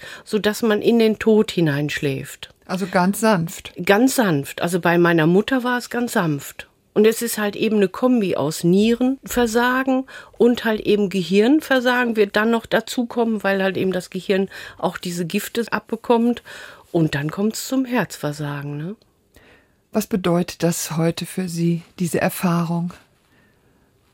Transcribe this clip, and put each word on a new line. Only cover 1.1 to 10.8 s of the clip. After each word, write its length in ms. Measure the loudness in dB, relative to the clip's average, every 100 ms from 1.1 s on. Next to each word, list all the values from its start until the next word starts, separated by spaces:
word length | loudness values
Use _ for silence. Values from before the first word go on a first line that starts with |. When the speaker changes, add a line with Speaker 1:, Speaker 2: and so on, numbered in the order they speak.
| 2
Speaker 1:
Tod 320 | 2 4 2
hineinschläft. 1000 | 2 0 0 -4 -4 -4 -6 -10 -16 -20 _ -10
Speaker 2:
Also 220 | -6 -2
ganz 280 | 0 2 2
sanft? 520 | 2 2 -2 -8 -16 -8
Speaker 1:
Ganz 340 | 2 4 4 2
sanft. 440 | 2 2 -2 -6
Also 200 | -2 0
bei 180 | 2 4
meiner 280 | 4 4 4
Mutter 380 | 4 2 -2
war 140 | 0 -4
es 100 | -4
ganz 240 | -4 -2
sanft. 540 | -2 -2 -4 -8 -18 -20 _ _
Und 120 | 2 4
es 160 | 2
ist 160 | -4 -4
halt 160 | -4
eben 220 | -2 0 2
eine 100 | 2
Kombi 480 | 2 2 2 2
aus 300 | 0 -2 0
Nierenversagen 1400 | 2 4 4 2 0 -2 -4 -2 0 2 0 0 0 0 -2 -12 -12 2
und 280 | 2 4
halt 160 | 0 -2